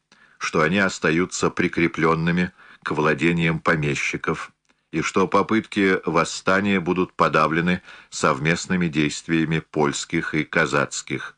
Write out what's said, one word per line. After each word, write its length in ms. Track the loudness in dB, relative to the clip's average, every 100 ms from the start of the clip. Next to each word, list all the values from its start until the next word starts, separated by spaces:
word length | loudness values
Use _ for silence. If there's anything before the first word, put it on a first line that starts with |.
| _ _ _ -12
что 240 | -4 0
они 160 | 2 2
остаются 720 | 0 0 0 0 0 -2 -2
прикрепленными 1040 | 0 -2 0 0 2 0 2 0 0 -2 -6 -20 -12
к 80 | -6
владениям 680 | -2 0 2 0 2 0 0
помещиков 960 | 0 0 0 -2 -4 -4 -4 -6 -8 _ _ _ -8
и 100 | -4
что 260 | -2 0 2
попытки 720 | 2 2 0 0 0 2 2
восстания 760 | 0 0 0 -2 0 2 2 0
будут 320 | 0 0 -2
подавлены 680 | 0 2 2 2 2 0 -2 -6 -20 -14
совместными 760 | -2 0 2 0 -2 -2 -2 0
действиями 720 | 0 0 -2 -2 0 0 -2
польских 720 | -2 0 0 0 -4 -4 -2
и 120 | -4
казацких 880 | -2 0 2 0 -2 -6 -8 -8 -10